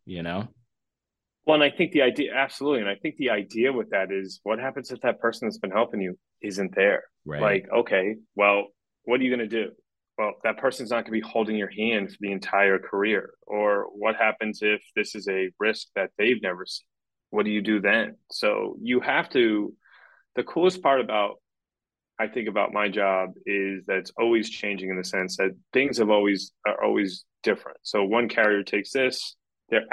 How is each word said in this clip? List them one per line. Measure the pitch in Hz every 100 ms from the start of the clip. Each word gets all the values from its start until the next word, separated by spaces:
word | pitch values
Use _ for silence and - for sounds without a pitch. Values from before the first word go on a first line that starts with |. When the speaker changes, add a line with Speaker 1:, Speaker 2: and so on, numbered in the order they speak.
| -
Speaker 1:
you | 90
know? | 82 90 113 _ _ _ _ _ _ _ _ _ -
Speaker 2:
Well, | 151
and |
I | 147 -
think | 175
the | 151
idea, | 127 120 139
absolutely. | 131 135 - 139 139
And | 101
I | 98
think | 160 147
the | 131
idea | 107 92 110 127
with | 127 110
that | 101 95
is | 98 95 -
what | 104 110
happens | 131 135 127
if | 123
that | 123 110
person | 117 113 113
that's | 101
been | 101
helping | 98 120 110
you | 95 90 _ _
isn't | 107 95 95
there? | 95 101 95 - _ 73
Speaker 1:
Right. | 73
Speaker 2:
Like, | 104 98 -
okay, | 113 117 98 95 110 - -
well, | 101 101 101 _ _ _
what | - 127
are |
you | 131
gonna | 123 110
do? | 110 101 - _ _ _ -
Well, | 107 - 113
that | 110
person's | 131 127 113
not | 117
gonna | 113
be | 110
holding | 110 117 110 107
your | 98
hand | 98 110 113 95
for | -
the | 101
entire | 98 - 101 98 95
career. | - 101 104 104 - - -
Or | 107 104 101 95
what | 104 104 110
happens | 110 107 107 104
if | 107 107 - -
this | 104 107
is | 98
a | 95 92 -
risk | 107 110 - 101
that | 95 -
they've | 107 120
never | 101 90 92
seen? | - - _ _ _ _
What | 104 107
do |
you | 104
do | 101 107
then? | 98 110 107 - _
So | - 107 104 101 -
you | 113 123
have | 135 143 170
to, | 139 113 107 101 - _ - - _ _ -
the |
coolest | 120 - 180 185
part | 160 135
about, | 110 107 101 - _ _ _ _ _ _ _ -
I | 110
think | 123 107
about | 101 101
my | 104 104
job | 101 98 95 92 90 -
is | 101 98 98 92
that | 95
it's | 90 -
always | 117 117 107
changing | - 104 98 95
in | 92
the | 90
sense | 95 92 -
that | 95 92 _
things | 127 139 120
have | 107
always, | 104 101 98 - _ 107
are | -
always | 107 107 98 90 - _
different. | 113 98 - -
So | - 107
one | 98 113 117
carrier | - 107 104
takes | 98 104 101
this, | 135 131 127 - - _ _ _
their | 110 110